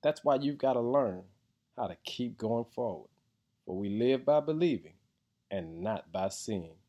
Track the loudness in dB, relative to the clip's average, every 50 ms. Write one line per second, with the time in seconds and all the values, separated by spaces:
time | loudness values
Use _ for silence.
0 | 2 0 0 2 _ 2 2 4 2 0 -2 0 2 2 2 2 2 2 2 2
1 | 2 2 -2 -4 -10 -16 _ _ _ _ _ _ _ _ _ -6 -6 -6 -6 -10
2 | _ -14 -6 -6 -6 -6 -4 -4 -2 -2 0 -2 -2 -4 _ -4 -4 -4 -4 -6
3 | -10 -18 _ _ _ _ _ _ _ _ _ _ _ -8 -6 -4 -2 -2 0 2
4 | 4 4 4 4 4 4 4 4 4 2 0 2 2 2 2 0 -4 -10 -20 _
5 | _ _ _ _ _ _ _ _ _ _ -6 -6 -6 -6 -10 -6 -4 -4 -4 -4
6 | -6 -6 -4 -2 -2 -2 -4 -6 -6 -4 -4 -4 -4 -8 -14 _ _